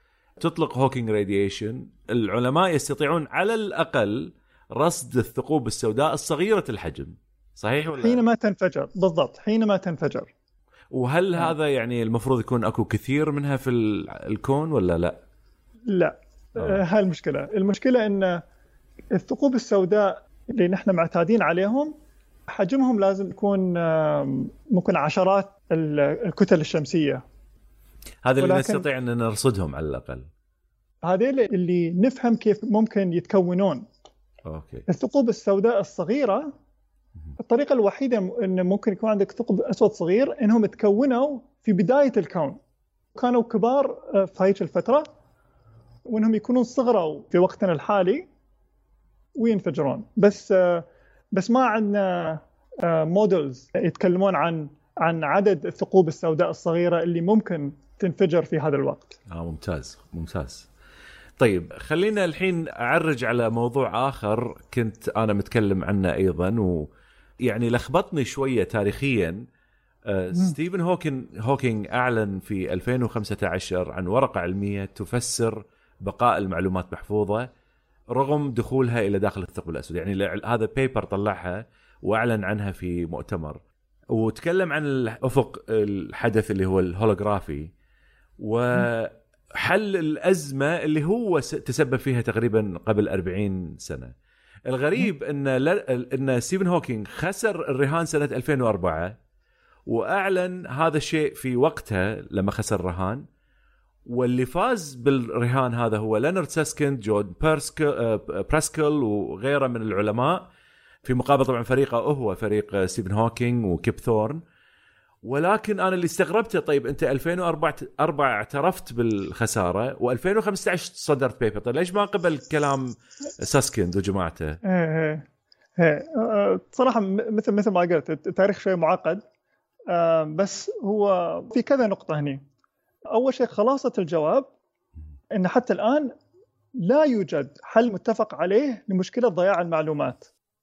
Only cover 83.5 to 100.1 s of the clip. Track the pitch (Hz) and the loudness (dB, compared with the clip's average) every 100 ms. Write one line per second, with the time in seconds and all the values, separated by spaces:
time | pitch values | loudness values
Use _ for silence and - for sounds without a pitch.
83.5 | 73 _ _ _ _ - 117 110 110 170 | -12 _ _ _ _ -4 0 0 -2 -2
84.5 | 180 180 147 147 135 117 113 127 131 117 | -2 0 -2 -2 -2 -2 -2 0 2 0
85.5 | - - 110 104 98 82 - 120 107 107 | -2 -4 -2 0 -2 -6 -4 0 0 0
86.5 | 95 92 92 92 87 110 95 101 101 - | 0 2 2 0 0 0 2 0 -4 -4
87.5 | 71 78 - _ _ _ _ _ - 110 | -10 -12 -16 _ _ _ _ _ -12 -4
88.5 | 113 123 123 120 117 110 - _ _ _ | 0 2 2 0 -2 -6 -8 _ _ _
89.5 | - 139 185 214 190 156 156 180 185 147 | -6 0 0 2 -2 -2 -2 0 0 0
90.5 | 135 143 170 147 156 151 226 226 160 123 | -2 -2 0 0 0 0 -2 0 0 -2
91.5 | - - 127 139 127 135 123 117 110 117 | -8 -4 0 0 0 0 -2 0 0 2
92.5 | 110 107 85 - 104 104 95 90 90 104 | 2 0 -4 -2 2 2 0 -4 -2 -2
93.5 | 95 85 76 - 71 62 - _ _ _ | -4 -8 -12 -12 -12 -12 -20 _ _ _
94.5 | - 123 127 147 208 220 151 - 147 139 | -14 -6 -2 0 0 -2 -2 -6 -4 0
95.5 | 131 143 202 - 127 - 135 135 127 - | 2 2 0 0 -4 -2 -4 0 0 0
96.5 | 190 185 175 - 113 101 - 170 196 220 | 0 2 0 0 -6 -8 -6 -6 -2 -2
97.5 | 175 - 131 139 165 165 156 147 123 123 | -2 -4 0 0 0 0 0 0 -2 -2
98.5 | 139 120 101 87 80 90 113 _ _ _ | 2 2 2 0 -2 -4 -8 _ _ _
99.5 | _ _ _ - 113 113 | _ _ _ -4 -2 0